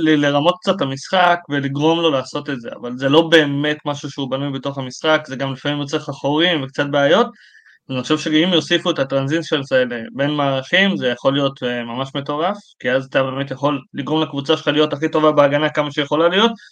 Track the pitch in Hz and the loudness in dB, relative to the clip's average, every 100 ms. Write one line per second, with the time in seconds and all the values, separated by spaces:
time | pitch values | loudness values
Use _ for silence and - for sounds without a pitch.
0 | 156 151 143 143 160 - - 196 139 135 | 6 4 4 4 2 2 0 -2 -2 -4
1 | - 185 175 175 - 143 135 139 156 165 | -2 4 4 4 -2 -4 -2 0 2 2
2 | 165 135 123 147 139 135 117 - 120 123 | 2 0 -2 -8 -6 -8 -8 -12 -10 -2
3 | 135 151 165 165 143 143 147 151 151 143 | 4 4 6 6 4 0 -2 -2 -4 -6
4 | 143 143 135 131 143 135 139 139 127 - | -6 -8 -6 -4 -4 -6 -6 -8 -10 -4
5 | 160 156 147 131 135 135 147 147 143 151 | 2 2 0 -6 -6 -4 -4 -4 -4 -6
6 | 147 139 139 151 175 160 131 - 143 143 | -6 -4 -2 0 0 0 -4 -4 -2 2
7 | 143 190 233 - _ _ _ _ - 131 | 4 4 2 -4 _ _ _ _ -10 -6
8 | - 156 160 156 180 170 143 170 180 160 | -2 -2 0 2 2 2 2 0 0 -2
9 | 135 139 135 165 156 147 139 131 123 120 | 0 -2 0 -2 -2 -4 0 0 0 -4
10 | 113 123 143 151 139 135 131 180 196 160 | -8 -4 -2 0 0 -2 0 2 2 2
11 | 127 120 135 139 139 135 123 123 117 120 | -2 0 0 2 0 -2 -6 -4 -6 -6
12 | 135 147 139 147 175 214 - _ 127 131 | -6 -6 -6 -2 -2 -4 -12 _ -2 -2
13 | 131 143 135 131 139 131 139 143 - - | 0 -2 -2 -2 -6 -2 -2 -2 -8 -10
14 | 143 156 147 139 139 156 - 143 151 143 | -2 -2 -2 -2 -2 0 0 2 0 0
15 | 156 160 156 147 143 143 151 151 147 139 | -2 2 2 4 4 2 0 -2 -4 -2
16 | 139 147 170 185 233 220 - | -2 2 2 4 2 0 -14